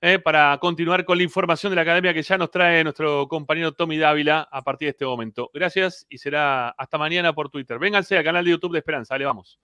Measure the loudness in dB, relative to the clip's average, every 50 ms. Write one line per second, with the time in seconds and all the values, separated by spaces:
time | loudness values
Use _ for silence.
0 | 0 2 2 2 2 2 4 6 6 6 4 2 0 -2 -2 0 0 0 0 0
1 | 2 2 2 2 2 0 0 -2 0 0 -2 -2 -2 -2 0 0 2 2 2 2
2 | 2 0 0 -2 -2 -2 0 0 -2 -2 0 2 2 4 4 4 2 0 -2 -2
3 | -2 0 0 0 -2 -2 -4 -8 -4 -4 -4 -2 -2 -4 -2 -2 -4 -2 0 2
4 | 4 4 4 4 2 2 2 0 -2 -6 -10 -8 -6 -6 -6 -4 -6 -6 -6 -4
5 | -4 -4 -4 -6 -6 -8 -8 -8 -10 -8 -4 -4 -4 -2 0 0 -2 -2 -2 -8
6 | -20 _ -20 -10 -8 -4 0 0 2 2 2 0 -2 -4 -6 -10 -10 -6 -4 -2
7 | -2 0 -2 0 0 0 0 -2 -6 -6 -8 -10 -8 -8 -6 -2 -2 0 0 0
8 | 0 2 0 0 2 2 0 2 2 2 0 0 0 -4 -4 -4 -4 -4 -6 -6
9 | -6 -6 -4 -4 -2 -4 -4 -6 -8 _ _ _